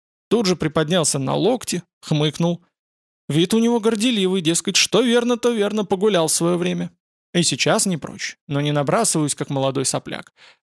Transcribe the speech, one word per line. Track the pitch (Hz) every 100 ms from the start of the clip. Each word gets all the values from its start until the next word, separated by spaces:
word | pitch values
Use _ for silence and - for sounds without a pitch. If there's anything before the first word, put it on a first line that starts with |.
| _ _ -
Тут | 220 196
же | 175
приподнялся | 156 160 156 180 147 143
на | 135 143
локте, | 180 247 - 175 - _
хмыкнул. | - 151 151 - 170 170 _ _ _ _ _ _ -
Вид | 143 185
у | 226
него | 233 233
горделивый, | 214 220 247 226 185 190
дескать, | 156 170 - 180
что | - 196
верно, | 247 240 233 240
то | 240
верно, | 233 202 208 190
погулял | 196 214 180 160
в |
свое | - 170 175
время. | 175 175 175 _ _ _ _ 175
И |
сейчас | 170 135 147 202 196
не | 160
прочь, | - - - - -
но | 143
не | 147
набрасываюсь, | 147 139 190 226 165 147 -
как | 156
молодой | 139 135 135 131
сопляк. | 135 - - - _ - _